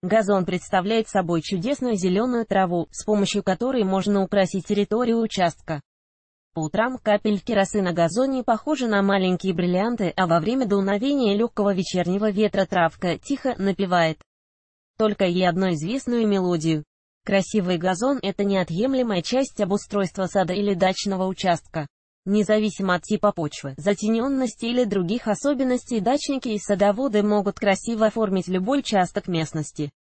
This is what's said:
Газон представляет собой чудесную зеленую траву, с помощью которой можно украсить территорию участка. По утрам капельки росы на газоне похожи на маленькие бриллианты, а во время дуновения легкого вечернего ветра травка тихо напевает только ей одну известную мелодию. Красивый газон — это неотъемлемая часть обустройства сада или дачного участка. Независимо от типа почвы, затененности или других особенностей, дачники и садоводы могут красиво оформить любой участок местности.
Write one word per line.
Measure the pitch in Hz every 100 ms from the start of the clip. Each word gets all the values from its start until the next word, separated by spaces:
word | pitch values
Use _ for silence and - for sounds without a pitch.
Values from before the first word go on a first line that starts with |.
Газон | 180 220 196 202 180
представляет | 180 - 196 185 220 220
собой | 202 170 170
чудесную | - 190 190 285 247 214
зеленую | 185 180 247 240 226
траву, | 196 185 175 165
с | -
помощью | - 208 196 208
которой | 196 185 247 262
можно | 190 190 190 202
украсить | 190 202 190 196 -
территорию | 208 202 214 240 233
участка. | 220 - 175 - - 156 - _ _ _ _ _ _
По | -
утрам | 156 196 233 254
капельки | - 208 214 202 -
росы | 226 196 208
на | 185
газоне | 170 165 180 269 262
похожи | 247 226 - 302 247
на | 208
маленькие | 196 196 185 180 190 170
бриллианты, | 180 180 214 240 185 -
а | 185
во | 165
время | 175 254 247
дуновения | 202 196 202 254 285 233 202
легкого | 233 - 202
вечернего | 190 165 185 175 185 214
ветра | 196 214 - 190
травка | 185 165 - 180 160
тихо | - 285 - -
напевает | 196 190 196 180 160 160 - _ _ _ _ _ _ _
только | 220 208 190
ей | 175 185
одну | 170 190
известную | 165 156 254 262 240 220
мелодию. | 202 180 175 156 156 151 _ _ _ -
Красивый | 196 185 214 180 180
газон — | 180 180 247 277
это | 196 190
неотъемлемая | 202 196 180 165 247 262 247 190
часть | 160 247 269 -
обустройства | 196 202 - 202 190 - 185
сада | 202 180
или | 185 202 190
дачного | 185 190 202 190 185
участка. | 185 190 170 - 160 143 _ _ _ -
Независимо | 202 202 214 214 - 190 180
от |
типа | - 214 208
почвы, | 202 151 - 139 131
затененности | 151 202 208 226 254 277 254 - 233
или | 240
других | 240 202 170 233 -
особенностей, | 202 277 277 262 247 - 233
дачники | 196 285 - 269 247
и | 214
садоводы | - 202 202 208 277 208
могут | 208 208 202 196
красиво | 208 190 - 226 220
оформить | 226 214 190 175
любой | 185 185 277
участок | 254 208 180 - -
местности. | 170 160 160 151 - 147 _